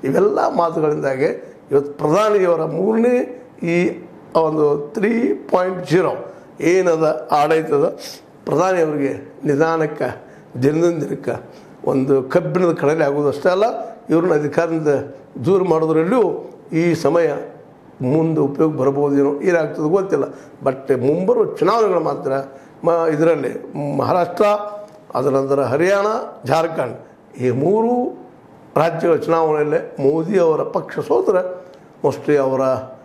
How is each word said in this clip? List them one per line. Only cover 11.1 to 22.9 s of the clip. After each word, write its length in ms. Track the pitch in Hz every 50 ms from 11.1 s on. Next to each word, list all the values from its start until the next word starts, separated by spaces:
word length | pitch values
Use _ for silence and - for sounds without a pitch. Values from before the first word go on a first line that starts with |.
| - - - - - - - - - - - - - - -
ಒಂದು 380 | - 139 135 131 139 139 135 131
ಕಬ್ಬಿಣದ 500 | 131 - 180 170 156 151 180 185 170 156
ಕಡಲೆ 320 | - 139 139 156 165 156
ಆಗೋದಷ್ಟೇ 440 | 139 143 147 147 143 127 - - 185
ಅಲ್ಲ, 160 | 180 190 208 233 269 - - - - - - -
ಇವ್ರನ್ನ 240 | - 165 165 185 165
ಅಧಿಕಾರದಿಂದ 540 | 147 147 143 143 - 165 165 165 160 156 156 143 131 - - - - - - - - 123
ದೂರ 180 | 156 196 190 185
ಮಾಡೋದ್ರಲ್ಲಿಯೂ 880 | 180 160 160 160 160 160 156 160 180 233 254 208 175 - - - - - - - - 139
ಈ 220 | 160 170 175 160
ಸಮಯ 380 | - - 185 165 170 165 156 143 165 - - - - - - - - - - - - 131
ಮುಂದೆ 380 | 123 143 160 160 165 160 151
ಉಪಯೋಗ 360 | 143 139 143 - 156 160 151
ಬರ್ಬೋದೇನೋ, 640 | - 127 143 135 139 147 143 143 139 139 139 139 -
ಏನಾಗ್ತದೆ 480 | - 190 175 170 156 147 151 175 156 147
ಗೊತ್ತಿಲ್ಲ. 360 | 170 196 190 190 165 143 131 - - - - - - - -
But 360 | 139 131 - - - 139 123
ಮುಂಬರುವ 440 | 120 135 151 175 190 190 247 240 208
ಚುನಾವಣೆಗಳು 560 | 151 - - 156 180 214 233 220 202 185 170
ಮಾತ್ರ 320 | 156 151 143 - 139 135 135 135 135 - - - - - - - -
ಮ-, 240 | 165